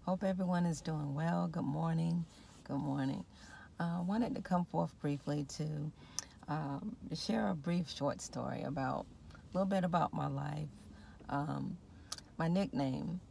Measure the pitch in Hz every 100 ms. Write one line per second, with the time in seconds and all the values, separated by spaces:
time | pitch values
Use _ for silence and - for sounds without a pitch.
0 | - 185 196 185 180 180 170 156 - 156
1 | 143 143 165 175 175 165 139 151 165 165
2 | 165 170 165 - - - - 139 143 139
3 | 135 - - - - - - - 170 170
4 | 175 214 240 269 - 180 175 160 165 -
5 | 147 143 - 147 139 - 156 151 151 -
6 | - - - - - 151 143 139 202 -
7 | - 160 - 226 208 170 156 175 165 -
8 | 139 - - 127 127 127 135 139 131 139
9 | - - - - - 185 196 196 180 170
10 | - 156 143 139 143 151 151 - - -
11 | - - - 143 147 143 135 175 - -
12 | - - - - 165 180 196 147 135 127
13 | - 180 -